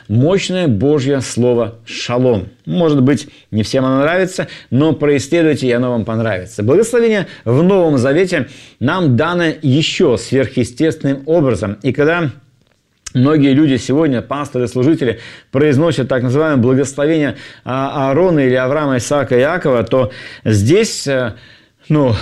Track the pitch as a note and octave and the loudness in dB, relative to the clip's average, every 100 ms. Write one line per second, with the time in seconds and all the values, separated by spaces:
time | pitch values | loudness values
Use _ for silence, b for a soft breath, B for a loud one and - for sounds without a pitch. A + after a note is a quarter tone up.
0 | B A2+ D3 G3 - F#3 E3+ G2 C#3 D3+ | B 0 2 0 -2 -2 0 0 2 2
1 | C3 C3+ - - B2 A#2 A2 - - - | 0 -2 -4 0 2 2 -2 -8 -16 -12
2 | - B2 B2+ G#2+ F2 - - F3 E3 C#3+ | -4 0 2 0 -4 -14 -6 0 2 4
3 | B2+ C#3 - B B G#2+ G#2 C3+ C3 C3 | 2 0 -4 B B -4 -2 0 0 2
4 | D3 F3+ F#3 F#3+ D#3+ B B B2+ D#3 C#3+ | 2 0 -2 -4 -10 B B 0 2 2
5 | D3 C#3 - E3+ D#3 C3+ B2+ A#2+ B2+ A#2+ | 0 0 0 0 2 0 0 0 0 -2
6 | G#2 A2+ A2 F#2 F#2 - G#2 E3+ A3+ B3 | -4 -2 -2 -4 -8 -4 0 2 2 2
7 | A#3 G#3+ - B A2+ B2+ F3+ G3 E3 C#3 | 2 0 -4 B 0 2 4 2 2 2
8 | B2+ D3+ F#3+ E3+ A2+ B B B B2+ F#3 | 2 0 0 -2 -6 B B B -2 0
9 | D#3 A#2+ D#3+ F3 E3 - C#3+ C#3 D3+ - | 0 0 0 0 -2 -2 0 0 0 0
10 | E3 G#2+ - - C3 B2+ A#2+ - D#3 D3+ | 2 0 0 -2 -2 -2 -4 -2 -2 -2
11 | C#3 C3+ D#3 E3+ C3+ A2 G#2 G#2+ C3+ C3 | -4 -4 0 0 2 0 -4 -4 -4 0
12 | D3 G#3 C3+ - _ _ _ _ _ _ | 0 0 -4 -6 _ _ _ _ _ _
13 | - B2+ C3+ D#3 C#3 C3 D#3 B2 - C#3 | -6 0 2 4 4 4 2 0 0 0
14 | D#3+ A#2+ - C#3 C#3+ B2 A#2 B2+ C3+ D#3+ | 0 -2 -4 -8 -6 -4 -4 0 0 0
15 | B2+ - B B B C3 D3+ C3 E3 C3+ | -2 -4 B B B 0 2 2 2 0
16 | A#2+ C3 B2 C3+ D#3 C3+ B2 C3 C3+ - | -2 -2 0 0 0 2 2 2 0 -2
17 | D3 D#3+ C#3 - B B - C3 C3+ D3 | 0 0 -2 -6 B B -8 -6 -4 -2
18 | C3+ C#3 F#3 D#3 C3 B2+ B2+ D3+ C#3+ B2+ | 0 2 2 2 2 2 0 0 0 -2
19 | - D3 B2+ B2 C#3 F3 D#3+ A#2+ G#2 C3 | 0 -2 2 2 2 0 0 0 0 0
20 | B2 B B B - G#2 G#2+ F#3+ A3 - | 0 B B B 0 2 4 2 2 -4
21 | C#3+ C3+ A#2+ - B B B B - D3+ | -4 -2 -4 -8 B B B B -2 2
22 | C3 G2+ | 2 0